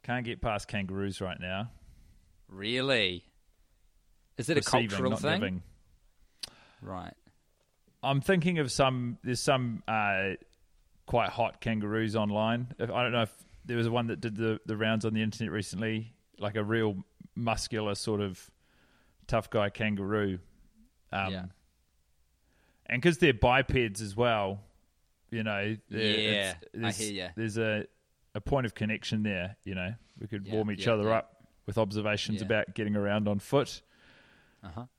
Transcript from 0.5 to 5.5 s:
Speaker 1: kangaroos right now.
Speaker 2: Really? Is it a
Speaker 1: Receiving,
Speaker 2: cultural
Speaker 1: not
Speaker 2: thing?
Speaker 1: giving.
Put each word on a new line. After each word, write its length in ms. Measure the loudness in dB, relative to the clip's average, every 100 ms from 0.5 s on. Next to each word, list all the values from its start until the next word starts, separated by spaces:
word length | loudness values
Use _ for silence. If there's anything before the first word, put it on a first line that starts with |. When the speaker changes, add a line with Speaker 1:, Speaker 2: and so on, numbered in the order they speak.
| -2 -2
Speaker 1:
kangaroos 540 | -4 -2 -2 -2 -2
right 180 | -6 -6
now. 300 | -4 -4 -6 -12 -20 -20 -20 -20 -20 _ -20
Speaker 2:
Really? 760 | -8 -4 0 2 4 2 0 -12 _ _ _ _ _ _ _ _ _ _ -8
Is 120 | 0
it 40 |
a 80 | 0
Speaker 1:
Receiving, 280 | 4 2 2
Speaker 2:
cultural 220 | 0 0
Speaker 1:
not 80 | 0
Speaker 2:
thing? 200 | 0 0
Speaker 1:
giving. 240 | -2